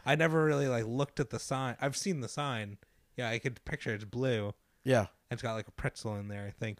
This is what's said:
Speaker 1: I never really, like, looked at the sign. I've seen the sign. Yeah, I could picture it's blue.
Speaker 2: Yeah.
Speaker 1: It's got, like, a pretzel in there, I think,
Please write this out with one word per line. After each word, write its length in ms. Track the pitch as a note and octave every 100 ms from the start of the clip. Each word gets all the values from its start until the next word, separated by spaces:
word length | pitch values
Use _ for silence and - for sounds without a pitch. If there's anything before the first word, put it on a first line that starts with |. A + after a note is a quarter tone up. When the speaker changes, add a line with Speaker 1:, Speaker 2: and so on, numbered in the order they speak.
| C3+
Speaker 1:
I 100 | D3
never 280 | D#3+ D#3+
really, 240 | D#3 C#3+ C#3
like, 180 | A#2+ A2
looked 360 | B2+ C#3+ -
at 80 | C#3
the 100 | A#2
sign. 380 | - C3 B2+ A#2
I've 160 | C#3 C3+
seen 240 | G3+ D#3
the 80 | A#2
sign. 500 | - C#3+ A#2 G2+ G2+ _ _ _ -
Yeah, 140 | A#2+
I 100 | A#2
could 240 | - A2+
picture 300 | - - -
it's 100 | G#2+
blue. 500 | G#2 A#2 C3 A2 G#2 - _ _
Speaker 2:
Yeah. 220 | C3 B2 G2 _ -
Speaker 1:
It's 100 | A#2+
got, 120 | A#2
like, 160 | A2 -
a 20 |
pretzel 460 | - C#3 - A2+ G#2
in 100 | G#2
there, 180 | G2+ G2+
I 60 |
think, 280 | - A2 G2+